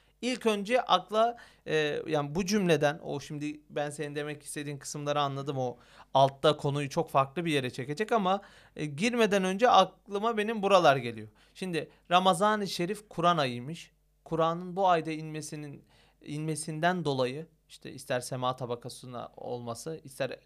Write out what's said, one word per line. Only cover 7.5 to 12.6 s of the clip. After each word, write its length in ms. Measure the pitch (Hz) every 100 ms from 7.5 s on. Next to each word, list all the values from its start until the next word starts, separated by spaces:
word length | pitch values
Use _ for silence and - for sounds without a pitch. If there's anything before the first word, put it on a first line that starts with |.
yere 180 | 143 123
çekecek 420 | 135 123 147 214
ama, 300 | 226 185 202 - - - -
e, 100 | 151
girmeden 580 | 143 233 240 214 196
önce 260 | 185 196 247
aklıma 680 | 190 185 - - 196 226 214
benim 240 | 208 220
buralar 340 | 196 190 156 135
geliyor. 320 | 117 110 107 _ _
Şimdi 360 | - 190 156 - _ -
Ramazan-ı 560 | 180 190 165 208 214